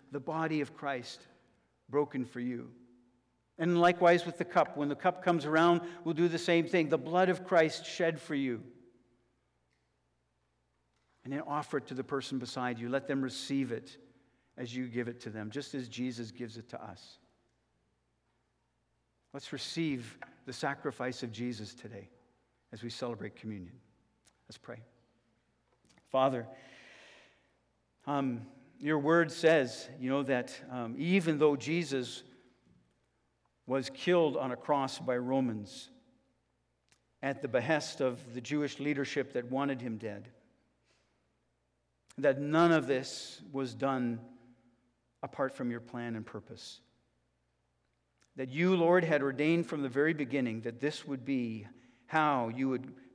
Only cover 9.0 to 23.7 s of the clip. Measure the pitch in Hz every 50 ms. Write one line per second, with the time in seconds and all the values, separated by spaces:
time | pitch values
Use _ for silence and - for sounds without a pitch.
9 | _ _ _ _ _ _ _ _ _ _ _ _ _ _ _ _ _ _ _ _
10 | _ _ _ _ _ _ _ _ _ _ _ _ _ _ _ _ _ _ _ _
11 | _ _ _ _ _ 123 139 147 151 - 147 151 147 - - 143 - - 139 127
12 | 131 - 151 139 127 - 139 131 123 113 - 135 123 123 120 113 117 120 127 139
13 | 135 - 143 135 135 127 - - - - 135 139 135 117 117 - - - - -
14 | - - _ _ _ _ _ _ _ _ _ - 127 117 117 127 127 123 113 123
15 | 120 120 120 120 - 120 107 110 104 107 107 143 139 - - 139 123 117 104 113
16 | 127 127 120 117 117 110 - 123 123 113 107 117 110 - - - - 107 - -
17 | - - - _ _ _ _ _ _ _ _ _ _ _ _ _ _ _ _ _
18 | _ _ _ _ _ _ _ _ _ _ _ _ _ _ _ _ _ _ _ _
19 | _ _ _ _ _ _ - 139 - - - 131 - - - 165 165 156 139 123
20 | 117 110 - - - - - _ _ - 123 - - 143 139 - - 147 127 -
21 | 123 127 123 - 135 117 107 107 123 123 123 104 107 101 - - - 107 110 101
22 | 101 - _ _ _ _ _ _ _ _ _ _ _ _ - 110 120 117 110 -
23 | 131 120 117 101 98 107 - - - 110 107 101 90 87